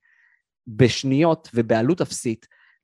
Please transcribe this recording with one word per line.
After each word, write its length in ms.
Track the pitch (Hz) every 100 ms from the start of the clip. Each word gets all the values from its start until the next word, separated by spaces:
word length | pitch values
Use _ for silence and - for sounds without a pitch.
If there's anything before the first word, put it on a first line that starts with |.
| _ _ _ _ _ _ -
בשניות 840 | 110 123 - 135 135 170 160 -
ובעלות 460 | 120 113 117 123 170
אפסית, 460 | 147 - 123 113 _ _ _ _